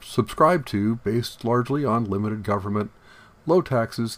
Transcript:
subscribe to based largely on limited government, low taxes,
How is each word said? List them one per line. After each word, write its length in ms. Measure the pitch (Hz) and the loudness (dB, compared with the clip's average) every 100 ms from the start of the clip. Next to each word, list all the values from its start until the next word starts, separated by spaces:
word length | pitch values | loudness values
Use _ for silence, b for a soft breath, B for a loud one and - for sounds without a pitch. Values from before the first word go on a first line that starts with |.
subscribe 640 | - - 110 - 160 180 - | -4 -2 -2 4 4 4 0
to 280 | 101 104 117 | 0 0 0
based 480 | 104 117 120 - 113 | -2 -2 -4 -6 0
largely 400 | 120 120 147 131 | 0 0 -2 0
on 200 | 117 104 | 0 0
limited 360 | 98 107 107 | -2 -2 -4
government, 480 | 104 101 101 104 101 - B B B B 147 | -2 -2 0 -2 -4 -8 B B B B 2
low 160 | 180 | 2
taxes, 560 | - 127 113 - 113 | 2 0 0 -2 -6